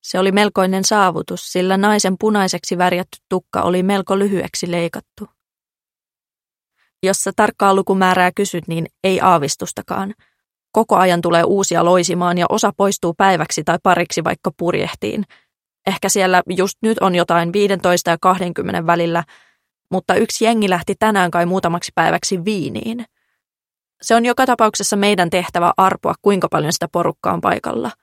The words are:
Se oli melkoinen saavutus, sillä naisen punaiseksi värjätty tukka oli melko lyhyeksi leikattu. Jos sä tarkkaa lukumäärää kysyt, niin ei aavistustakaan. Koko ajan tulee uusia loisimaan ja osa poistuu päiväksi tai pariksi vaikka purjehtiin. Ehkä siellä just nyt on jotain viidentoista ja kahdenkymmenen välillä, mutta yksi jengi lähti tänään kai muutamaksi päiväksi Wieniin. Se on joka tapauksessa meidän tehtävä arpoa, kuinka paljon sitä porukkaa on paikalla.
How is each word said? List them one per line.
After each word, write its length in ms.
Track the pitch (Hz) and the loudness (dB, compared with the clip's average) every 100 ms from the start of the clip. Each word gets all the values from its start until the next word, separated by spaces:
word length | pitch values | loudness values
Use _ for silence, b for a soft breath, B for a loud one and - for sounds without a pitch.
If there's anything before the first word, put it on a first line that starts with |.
Se 160 | - 185 | -6 -2
oli 120 | 190 | 2
melkoinen 540 | 190 208 202 190 190 190 | 2 2 0 0 0 0
saavutus, 640 | 214 185 170 - 180 - | 2 2 0 -8 -10 -6
sillä 260 | 180 185 190 | -4 0 2
naisen 380 | 208 208 190 185 | 2 2 0 0
punaiseksi 580 | 220 208 185 175 - 175 | 0 0 0 -2 -6 0
värjätty 400 | 180 175 - - _ | 0 0 -6 -14 _
tukka 320 | 185 _ 180 | -6 _ -2
oli 220 | - 180 | 0 0
melko 360 | 185 202 190 196 | 0 0 0 -2
lyhyeksi 520 | 202 190 - - 180 | 0 -2 -4 -8 -6
leikattu. 560 | 170 170 214 _ - 208 _ _ _ _ _ _ _ _ _ _ _ _ _ _ _ _ _ | -4 -4 -8 _ -20 -20 _ _ _ _ _ _ _ _ _ _ _ _ _ _ _ _ _
Jos 200 | 190 196 | -2 -2
sä 80 | - - | -4 0
tarkkaa 400 | 214 - 196 196 | 0 2 2 2
lukumäärää 560 | 190 190 180 185 180 180 | 2 0 2 2 0 0
kysyt, 320 | 202 175 160 | -4 -6 -6
niin 200 | 165 165 _ | -6 -6 _
ei 180 | 190 190 | -2 2
aavistustakaan. 920 | 190 170 143 - 180 - - 185 190 - _ _ _ _ _ | 4 2 0 -6 -8 -10 -8 -8 -8 -12 _ _ _ _ _
Koko 240 | - 226 190 | -2 2 4
ajan 260 | 185 175 | 4 4
tulee 220 | 170 165 | 2 2
uusia 420 | - 196 190 170 170 | 4 2 0 2 4
loisimaan 520 | 185 180 175 175 175 | 4 2 -2 0 0
ja 80 | 175 | 0
osa 240 | 220 208 - | 2 0 0
poistuu 360 | 196 196 175 | -2 0 -4
päiväksi 500 | 165 196 175 156 - | 2 2 2 -2 -4
tai 140 | 151 170 | -2 0
pariksi 400 | 196 170 165 - | 2 2 0 -4
vaikka 280 | 165 175 - - | -4 -4 -6 -4
purjehtiin. 680 | 175 165 - - 208 220 196 b b _ _ _ - | -4 -2 -4 -6 -6 -6 -8 b b _ _ _ -6
Ehkä 220 | 185 190 | -4 -2
siellä 340 | 202 185 180 - | 0 2 2 0
just 300 | 180 196 - | -2 -2 -2
nyt 160 | 220 226 | -2 0
on 160 | 190 175 | 0 2
jotain 380 | 165 170 170 | 2 0 0
viidentoista 560 | 196 202 190 180 175 175 | 0 0 2 2 0 0
ja 80 | 165 | 0
kahdenkymmenen 680 | 185 185 175 170 180 185 165 | 2 0 -2 -6 -4 -4 0
välillä, 360 | 170 170 170 165 b b b b _ _ | 0 0 -2 -4 b b b b _ _
mutta 240 | 185 - 190 | -6 0 0
yksi 300 | 226 - 220 | 0 0 0
jengi 240 | 233 202 | 2 0
lähti 260 | 180 165 196 | 0 -2 0
tänään 320 | 220 208 180 | 0 2 0
kai 140 | 175 175 | 0 0
muutamaksi 460 | 185 170 170 - - | 0 -2 -4 -4 -2
päiväksi 420 | 165 165 - 185 | 0 0 -2 -4
Wieniin. 680 | 175 208 147 - 226 233 226 _ _ _ _ _ _ _ _ _ | -2 -4 -4 -6 -8 -10 -12 _ _ _ _ _ _ _ _ _
Se 140 | - 240 | 2 2
on 100 | 233 | 2
joka 200 | 247 254 | 2 2
tapauksessa 500 | 240 220 - 196 202 | 2 2 0 -2 0
meidän 340 | 202 202 175 | 2 2 0
tehtävä 440 | 180 175 175 170 - | 0 -2 0 0 4
arpoa, 360 | 190 185 196 - | 2 2 -4 0
kuinka 260 | 202 202 175 | 0 2 0
paljon 220 | 160 151 | -2 -2
sitä 140 | - 170 | -4 -4
porukkaa 420 | 170 170 - 185 | -2 -2 -4 -4
on 80 | 175 | -2
paikalla. 500 | 175 214 - 226 247 - | -2 -2 -4 -6 -8 -12